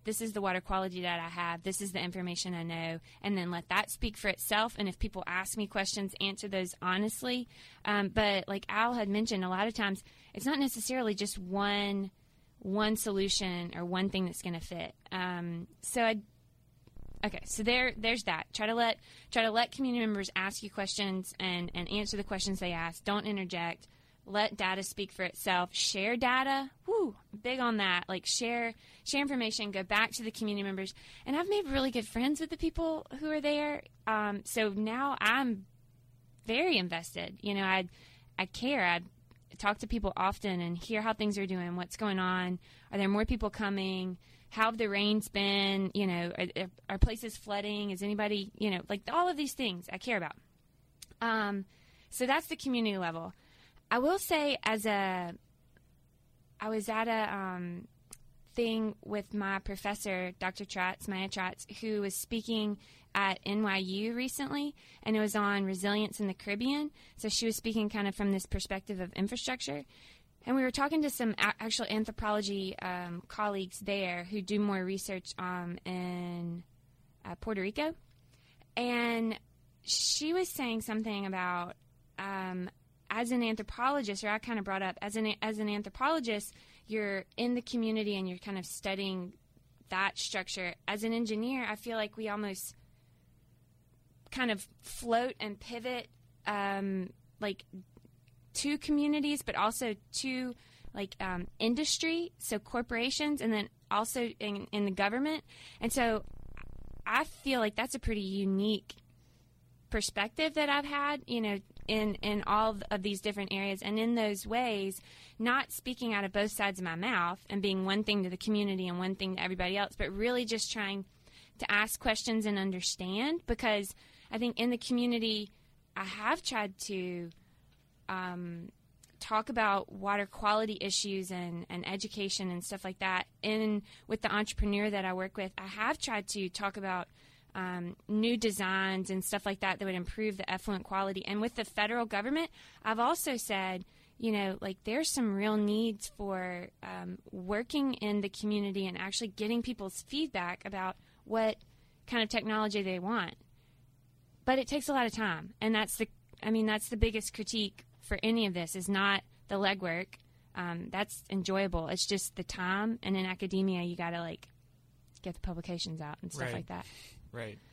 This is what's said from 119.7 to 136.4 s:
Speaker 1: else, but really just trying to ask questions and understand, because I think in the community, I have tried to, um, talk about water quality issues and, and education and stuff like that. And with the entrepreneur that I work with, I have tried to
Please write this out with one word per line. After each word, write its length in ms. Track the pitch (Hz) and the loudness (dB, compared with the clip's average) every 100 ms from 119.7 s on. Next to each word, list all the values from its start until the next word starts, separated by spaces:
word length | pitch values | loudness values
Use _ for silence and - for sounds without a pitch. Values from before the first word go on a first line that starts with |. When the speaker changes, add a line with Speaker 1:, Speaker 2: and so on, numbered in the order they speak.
| 196 | 0
Speaker 1:
else, 200 | 202 - | -2 -2
but 140 | 208 | -4
really 340 | 196 233 247 220 | 0 0 0 0
just 260 | 220 - | -2 -2
trying 340 | 226 196 196 190 _ - - - - | -2 -4 -4 -8 _ -20 -20 -20 -6
to 140 | - | 2
ask 280 | 208 220 - | 4 2 2
questions 460 | 240 214 - 220 214 | 2 2 2 2 2
and 140 | 202 | 2
understand, 840 | 190 180 - - 180 202 285 339 - | 2 0 -2 -2 -2 0 0 0 0
because 480 | 233 240 208 196 - - - - | 0 2 2 0 -10 -20 -20 -8
I 60 | 226 | -2
think 220 | 240 - | -2 2
in 100 | 240 | 0
the 80 | 240 | 0
community, 720 | - 240 240 233 220 214 208 - - - _ - | 0 2 2 2 2 0 -4 -12 -20 -20 _ -8
I 60 | |
have 400 | 190 208 214 330 | -6 -2 0 0
tried 340 | - 233 202 190 - | 0 -2 -2 -4 -6
to, 460 | 190 180 175 170 - - - - _ _ _ - | -4 -4 -6 -8 -14 -20 -20 -20 _ _ _ -8
um, 640 | 185 185 175 175 170 175 - _ _ - - | -4 -4 -6 -6 -8 -12 -18 _ _ -20 -14
talk 300 | - 220 220 | 0 0 2
about 420 | 233 214 196 - | 2 4 2 0
water 360 | 196 196 202 202 | -4 0 0 -2
quality 500 | - 208 214 220 208 | 0 2 4 2 -2
issues 520 | 196 - 208 190 185 | 0 0 0 -2 -2
and, 340 | 180 175 170 175 | -4 -4 -6 -6
and 160 | 175 - | -6 -4
education 640 | 196 208 214 196 - 185 | -4 -6 -4 -2 -2 -2
and 120 | 175 | -4
stuff 220 | - 196 190 | -6 -8 -8
like 140 | 185 | -4
that. 260 | 190 185 - _ | -2 0 -2 _
And 380 | 214 214 220 208 - - - | 0 2 2 0 -2 -14 -4
with 140 | 220 | -2
the 120 | 208 | 2
entrepreneur 580 | 208 214 - 208 202 214 | 2 2 0 2 2 2
that 140 | 202 185 | 0 0
I 80 | |
work 220 | 185 190 - | -2 -4 -4
with, 160 | 190 - | -6 -6
I 80 | 190 | -8
have 320 | 202 233 - | 0 2 2
tried 300 | - 214 196 | 0 -2 -2
to 200 | 208 | -2